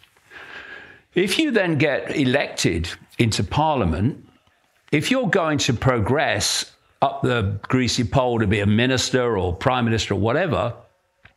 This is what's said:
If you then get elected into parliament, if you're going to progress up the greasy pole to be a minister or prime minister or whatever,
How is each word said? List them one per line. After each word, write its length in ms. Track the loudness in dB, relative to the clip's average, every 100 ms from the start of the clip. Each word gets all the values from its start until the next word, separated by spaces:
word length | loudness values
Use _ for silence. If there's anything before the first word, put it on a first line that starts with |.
| _ _ _ -20 -20 -18 -18 -20 -20 -20 _ -2
If 240 | 0 2
you 100 | 2
then 300 | 2 2 2
get 360 | 2 0 -2 0
elected 720 | 2 2 0 -2 0 0 -4 -10 -8 -2
into 260 | 0 0
parliament, 800 | -2 0 0 2 0 2 0 -2 -12 _ _ _ _ _ _
if 180 | 0 2
you're 180 | 0 0
going 300 | 0 0 0
to 160 | 0
progress 1000 | 0 2 2 2 0 0 0 -2 -4 -6 _ _ -2
up 220 | -2 0
the 340 | -2 0 -2 -4
greasy 400 | -2 0 0 -2
pole 340 | 0 0 0 0
to 80 | 0
be 140 | 2
a 80 | 2
minister 680 | 2 2 0 0 0 0 0
or 200 | -2 -2
prime 300 | 0 0 0
minister 280 | 0 -2
or 60 | 0
whatever, 560 | 0 0 0 -2 -2 -6 -18 _ _ _ -20